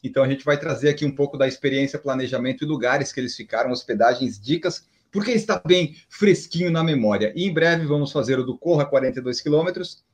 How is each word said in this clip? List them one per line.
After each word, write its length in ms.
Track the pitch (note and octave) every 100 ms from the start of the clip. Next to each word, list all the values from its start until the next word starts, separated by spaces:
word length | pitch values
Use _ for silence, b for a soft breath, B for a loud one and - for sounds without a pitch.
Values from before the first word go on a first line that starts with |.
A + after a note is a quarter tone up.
Então, 200 | B2+ C3+
a 40 | C3+
gente 160 | C#3
vai 140 | D3 C#3+
trazer 320 | E3 C3 D3
aqui 160 | D3 D3
um 80 |
pouco 240 | C#3 C#3 C#3
da 100 | C3+
experiência, 520 | C3 C#3 C3+ C3+ D3
planejamento 640 | C#3 C3 B2+ B2 B2 B2+
e 40 | D3+
lugares 460 | D3 B2 C#3 C3+
que 60 | -
eles 160 | B2+ -
ficaram, 340 | A2 A2 B2+
hospedagens, 720 | B2 - G#2+ A#2 B2+ B2+ G#2
dicas, 460 | G#2+ E3 - - _ _ _
porque 180 | G3+ G#3
está 320 | A3+ G#3+ F#3
bem 320 | D#3+ F3+ D#3 B B
fresquinho 640 | - G3+ F3 - E3 F3+
na 120 | E3
memória. 480 | D#3+ C#3+ G#2+ G2 G#2 E3
E 100 | F#3+
em 80 |
breve 320 | D#3+ E3 E3 D3+
vamos 260 | D3 C#3+
fazer 280 | D3+ A#2+ C3
o 40 |
do 140 | C3 B2+
Corra 260 | E3+ D#3+
quarenta 360 | C#3 C3+ C3 B2+
e 20 |
dois 180 | B2 B2
quilômetros 640 | D3+ D3+ F3 F3+ F3 - _